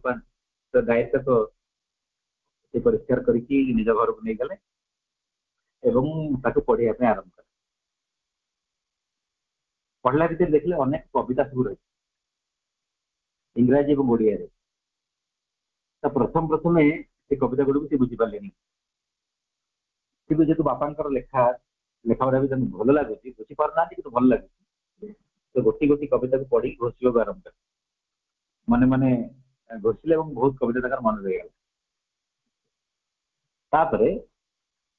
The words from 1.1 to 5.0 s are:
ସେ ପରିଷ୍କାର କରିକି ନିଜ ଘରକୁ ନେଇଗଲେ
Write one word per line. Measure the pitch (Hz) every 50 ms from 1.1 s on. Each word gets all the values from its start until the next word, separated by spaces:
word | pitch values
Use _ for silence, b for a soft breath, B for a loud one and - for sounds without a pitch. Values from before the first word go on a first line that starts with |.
| - 131 131 139 123 113 107 - _ _ _ _ _ _ _ _ _ _ _ _ _ _ _ _ _ _ _ _ _ _ _ _ -
ସେ | 120
ପରିଷ୍କାର | - 120 110 - - - - 123
କରିକି | - - - 117 117 - 139 139 135 131 117 110
ନିଜ | 107 113 113 107
ଘରକୁ | 117 110 110 - 110
ନେଇଗଲେ | 113 110 107 123 - - - _ _ _ _ _ _ _ _